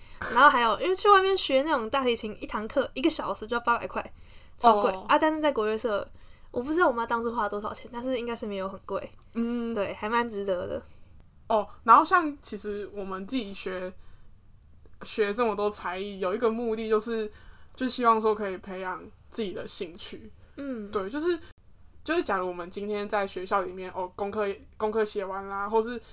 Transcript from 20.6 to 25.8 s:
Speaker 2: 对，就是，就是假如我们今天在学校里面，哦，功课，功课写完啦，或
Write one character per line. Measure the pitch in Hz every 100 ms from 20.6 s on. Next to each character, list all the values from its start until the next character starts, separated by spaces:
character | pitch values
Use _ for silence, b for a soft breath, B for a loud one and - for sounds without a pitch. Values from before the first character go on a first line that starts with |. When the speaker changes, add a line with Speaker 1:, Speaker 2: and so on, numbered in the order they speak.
| 277 240 202
Speaker 2:
对， | 208 190
就 | 285
是， | 339 339 B - - - - -
就 | -
是 | 339
假 | 302 196
如 | 185
我 |
们 | 175 175
今 | 196 202
天 | 208 208
在 | 214 196
学 | -
校 | 190 202
里 | 185
面， | 185 185
哦， | 190 180 -
功 | 202
课， | 208 202 196 - -
功 | 220
课 | 220
写 | 208 208
完 | 190 190 196
啦， | 196 202
或 | 226